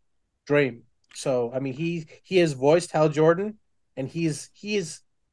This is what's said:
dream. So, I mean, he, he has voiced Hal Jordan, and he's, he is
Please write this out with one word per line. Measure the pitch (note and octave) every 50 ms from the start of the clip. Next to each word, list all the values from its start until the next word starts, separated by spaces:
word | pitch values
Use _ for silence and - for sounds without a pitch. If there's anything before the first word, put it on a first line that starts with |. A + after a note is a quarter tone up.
| _ _ _ _ _ _ _ _ _
dream. | - D3 D3 C#3+ B2 A#2 A#2 _ _ _ _ _ _ -
So, | - - D3 B2+ B2 A#2+ A#2 C3
I | C3
mean, | C#3 C3+
he, | B2 D3 E3 E3+ F3 E3 D#3+ - - -
he | _ - F#3 F3+
has | E3+ D#3
voiced | C3+ B2 C3+ D3 D#3+ F3+ E3+ -
Hal | - D#3 D#3 D#3+
Jordan, | C#3+ D3+ D#3 E3 E3+ F#3 G#3 G#3+ G#3+ _ _ _ _ _ _ _ _
and | C3 C3+ C3
he's, | - E3 E3+ D#3 D3 - - -
he | _ _ G3+ G#3 G#3+
is | G3+ E3+ D#3 - - _ _ _ _ _ _